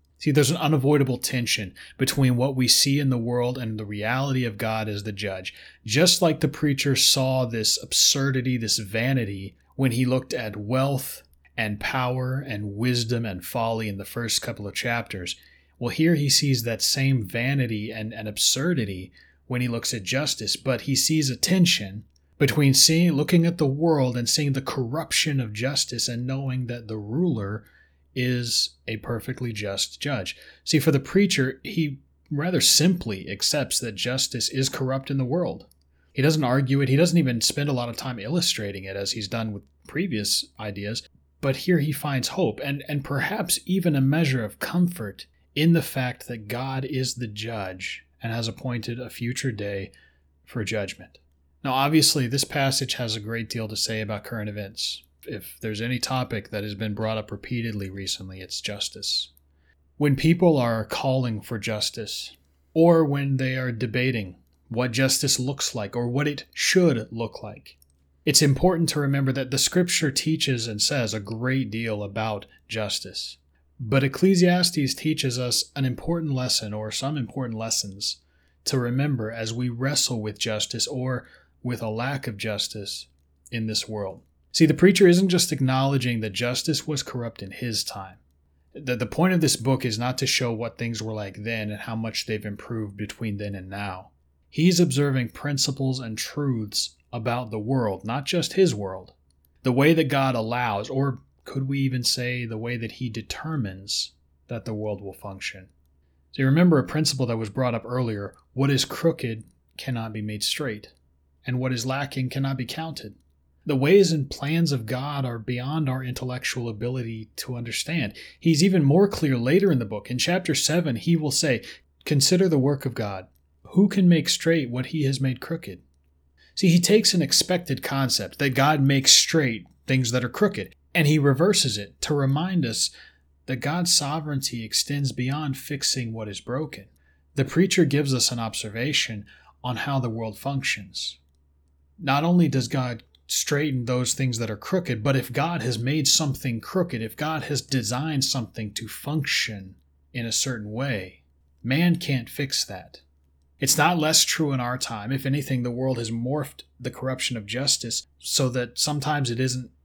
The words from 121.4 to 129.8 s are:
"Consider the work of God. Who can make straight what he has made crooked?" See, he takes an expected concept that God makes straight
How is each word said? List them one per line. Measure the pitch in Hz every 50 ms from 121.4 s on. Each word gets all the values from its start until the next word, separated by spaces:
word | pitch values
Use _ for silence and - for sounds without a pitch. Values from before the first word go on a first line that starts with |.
| - 147 123 110 - - - - _ _ _ _ -
"Consider | - 151 135 - - 185 180 190 180
the | 160 139
work | 127 143 143 135 -
of | 135 113
God. | - 110 101 98 95 92 - _ _ _ _ _ _ - -
Who | - 175 202 202
can | - 202 185 175
make | 170 156 135 -
straight | - - - 165 165 165 135 120
what | 120 127 131
he | - - 156 139
has | 135 139 127
made | 135 131 123 -
crooked?" | - - 165 165 - - 90 - _ _ _ _ _ _ _ _ _ _ _ _ _ _ _
See, | - - 175
he | 165 175
takes | 175 - 208 226 214 - -
an | 175
expected | 165 - - - - - 185 175 175 - 135 131
concept | - - 139 139 135 123 - - 101 90 - -
that | 147 139 123
God | 135 135 147 156 143
makes | 135 139 139 135 - -
straight | - - - - - 165 120 123 113 104 87 - _ _